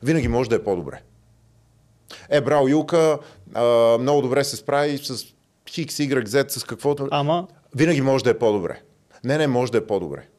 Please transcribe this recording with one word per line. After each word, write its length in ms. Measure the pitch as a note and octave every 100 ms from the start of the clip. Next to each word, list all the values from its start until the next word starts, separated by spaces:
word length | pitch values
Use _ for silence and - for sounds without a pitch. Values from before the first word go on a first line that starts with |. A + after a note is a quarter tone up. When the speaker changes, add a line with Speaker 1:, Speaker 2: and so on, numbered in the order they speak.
Speaker 1:
винаги 240 | B2 E3 A#2+
може 220 | A#2 B2
да 60 | A2+
е 80 |
по-добре. 380 | - F#2 C#2 - - _ _ _ _ _ _ _ _ _ - - -
Е, 120 | D3
браво, 280 | A2+ D3 C3+
Юлка, 500 | D3+ D#3 F3 D#3+ D3 - - -
а, 100 | A2 A#2+ A#2 A#2 A#2
много 220 | B2+ C#3+
добре 220 | B2+ A#2+
се 120 | C3+ A#2
справи 420 | - C#3+ D3 C#3+
с 280 | C#3 B2 - _ _ _ -
Хикс, 300 | - D#3 -
Игрек, 280 | D3 C3 G#2+
Зет, 240 | C3 C#3
с 120 | B2+
каквото. 440 | - A2+ D3 C#3+ C#3
Speaker 2:
Ама 360 | D3 C#3+ E3+ F#3 _ _ C3
Speaker 1:
Винаги 260 | D#3+ D3+
може 220 | C3+ C3+
да 60 | A#2+
е 100 | A2
по-добре. 420 | A#2 G#2 E2 - - _ _ _
Не, 140 | A#2+ D3+
не, 100 | D3
може 240 | B2 B2+
да 60 | A2+
е 100 | -
по-добре. 400 | G2+ E2+ C#2 -